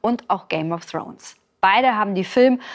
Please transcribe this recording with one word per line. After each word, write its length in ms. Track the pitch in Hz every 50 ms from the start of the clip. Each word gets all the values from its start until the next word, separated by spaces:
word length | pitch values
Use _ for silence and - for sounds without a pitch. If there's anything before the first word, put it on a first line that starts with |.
und 260 | - 233 240 233 - -
auch 200 | 196 180 - -
Game 240 | 165 160 160 165
of 160 | 170 165 - -
Thrones. 480 | - 156 - - - - - - - _ _ _ _ _
Beide 340 | - 190 196 240 254 254 226
haben 200 | 214 214 202 196
die 80 | 180 180
Film- 380 | - - 254 247 262 254 254 - - -